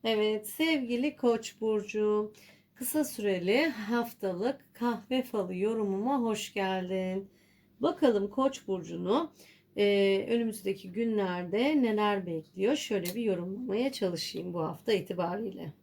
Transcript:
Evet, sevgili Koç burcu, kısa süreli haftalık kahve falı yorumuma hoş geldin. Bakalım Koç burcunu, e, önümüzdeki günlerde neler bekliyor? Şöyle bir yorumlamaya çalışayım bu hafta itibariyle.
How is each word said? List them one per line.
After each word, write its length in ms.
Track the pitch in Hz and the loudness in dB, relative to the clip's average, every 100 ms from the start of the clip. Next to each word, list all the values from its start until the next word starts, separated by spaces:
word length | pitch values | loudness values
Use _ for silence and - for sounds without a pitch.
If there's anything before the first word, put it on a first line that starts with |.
| 226 | 2
Evet, 380 | 220 214 214 214 | 2 2 0 -4
sevgili 640 | - 320 311 247 240 285 294 | -2 2 2 0 0 0 2
Koç 460 | 247 226 - - | 2 2 -2 -4
burcu, 720 | 220 214 208 214 214 208 214 - - - _ _ | 0 0 0 0 2 2 0 -8 -20 -20 _ _
kısa 280 | 247 302 | -4 0
süreli 640 | 294 - 208 185 175 240 320 | -2 -2 0 0 2 2 2
haftalık 1000 | 226 208 240 233 - 196 180 226 269 _ | -2 -2 0 -2 -4 -4 -2 -2 -4 _
kahve 500 | - 240 220 - 262 | -4 -2 -2 -2 -2
falı 320 | 254 220 185 185 | -2 -2 -4 0
yorumuma 680 | 202 226 208 190 233 285 | 0 0 0 0 0 0
hoş 320 | 226 214 - | 0 -2 -4
geldin. 760 | - 190 190 180 190 185 185 196 _ _ _ _ _ | -2 -2 -2 -2 -2 -2 -4 -8 _ _ _ _ _
Bakalım 500 | 294 - 285 208 202 | -2 4 4 4 0
Koç 380 | 202 269 269 - | 2 2 0 -6
burcunu, 640 | 190 165 170 180 240 320 _ - - _ - | -6 -4 -6 2 2 0 _ -20 -20 _ 0
e, 80 | 202 202 196 196 202 | 2 4 4 4 2
önümüzdeki 640 | 233 226 214 190 196 190 | 0 0 -4 -4 -6 -6
günlerde 920 | 185 233 214 190 180 180 196 269 311 | -2 0 0 0 -2 -2 0 4 4
neler 440 | 240 208 208 202 175 | 4 4 2 2 -2
bekliyor? 500 | 165 - 185 196 294 | -6 -8 0 2 2
Şöyle 400 | - 202 175 202 | 0 -2 -2 -2
bir 60 | |
yorumlamaya 720 | 226 180 175 196 254 202 269 | 0 0 -2 -6 -4 0 0
çalışayım 600 | 262 190 170 - 160 175 | 0 -2 -2 -6 -8 -6
bu 100 | 175 | -4
hafta 300 | 156 - - | -4 -4 -2
itibariyle. 800 | 202 185 175 175 202 226 - 147 - | -2 0 -4 -2 -2 -6 -8 -12 -12